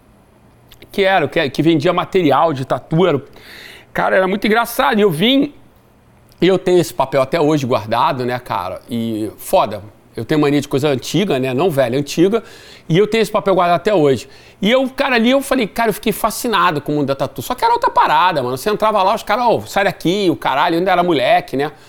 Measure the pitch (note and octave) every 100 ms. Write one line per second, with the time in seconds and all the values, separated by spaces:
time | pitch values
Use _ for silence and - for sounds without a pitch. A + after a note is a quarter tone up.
0 | _ _ _ _ _ _ _ - - -
1 | F#3+ F#3+ C#3 - D3 - D#3 E3 D#3+ F3
2 | E3 F#3+ E3+ C3+ E3 C3 C3 C3+ - D#3+
3 | F3+ C#3+ - - - - - - - -
4 | F3+ G3+ F#3 G3+ A3+ G#3+ A3+ - A#3+ A3+
5 | G#3 D3+ A3 C4+ C#4+ - - _ _ _
6 | _ _ _ - F3+ F#3 F#3 F3+ D#3+ -
7 | C3+ C#3+ C3 E3+ D3 D#3 C3 A#2+ G#2+ A2+
8 | D3+ C#3 B2 B2 - G#2+ F#2 F#2 - A#2
9 | A2+ A2 G#2+ - - F#3+ B2+ G#2 G2+ -
10 | _ - A2+ D#3 D3 C#3+ - C#3 D3 C3
11 | - E3+ G3+ C#3 C3 B2+ F3+ C3+ B2 C3
12 | C#3+ - F#3 A3 - - - - - E3+
13 | G#3 A3+ G3+ G#3 G3 F3+ F3 F3 G#3+ G3+
14 | D3 A#2+ - - - - G3 C4 C4 -
15 | C#4 A#3+ A3+ C4+ C4+ C4 G#3+ - A#3 -
16 | A3+ - A3+ - B3 G3 F3+ D3 - D3
17 | C3+ C3+ C#3 - - - A4+ A#4 - A#4+
18 | G4 D#3 F#4 D3 B2 B2 G#3+ G#3 G#3+ G#3+
19 | F#3+ A3+ - G#3+ B3 D3 G2+ G3+ G3 -
20 | D#3+ G3 F#3+ C3 D3+ C3+ F3 E3 F#3 F3
21 | F3+ D3 B2+ F3 F3 C3+ D3 -